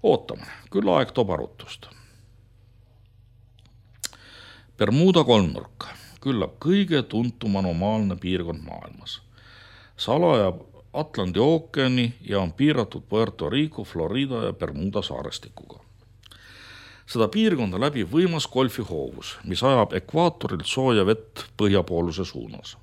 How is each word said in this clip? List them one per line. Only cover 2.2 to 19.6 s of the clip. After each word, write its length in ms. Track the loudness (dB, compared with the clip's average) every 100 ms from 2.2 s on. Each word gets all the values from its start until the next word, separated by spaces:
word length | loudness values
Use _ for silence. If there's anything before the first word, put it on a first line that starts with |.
| -20 -20 _ _ _ _ _ _ _ _ -20 _ _ _ -20 _ _ -14 -14 -14 -20 -20 -20 -20 -20 -2
Bermuda 400 | 2 6 6 6
kolmnurk, 640 | 6 6 6 -2 -12 -16 -18 -18 -20 -8
küllap 320 | -2 -2 -2 -2
kõige 420 | 0 2 2 0 0
tuntum 520 | -2 -2 -2 -2 0
anomaalne 560 | 0 0 0 0 -2 -2
piirkond 460 | -2 -2 -4 -8 -10
maailmas. 540 | -14 -16 -18 -16 -16 -18 -20 -20 -20 -20 -20 -20 -10
Salajab 680 | -2 2 4 4 2 -2 -14 -20 -10
Atlandi 460 | -8 -6 -4 -2 2
ookeani 680 | 2 2 -2 -2 0 0 -2 -4 -4
ja 120 | -2
on 80 | -2
piiratud 520 | 0 0 2 -2 -8 -4
Puerto 400 | -2 -2 -2 -4
Rico, 340 | -2 -4 -6
Florida 580 | -10 -6 -4 -2 -4 -4 -6
ja 60 |
Bermuda 500 | -6 -8 -4 -4 -4 -6
saarestikuga. 720 | -8 -10 -12 -16 -20 -20 -20 _ _ _ -20 -20 -20 -20 -20 -20 -20 -20 -20 -8
Seda 220 | 0 2
piirkonda 480 | 4 2 2 0 0
läbib 300 | -2 -2 -2
võimas 360 | 0 0 0 -2
golfihoovus, 880 | 0 0 -2 -6 -6 -8 -10 -16 -14 -6
mis 160 | 0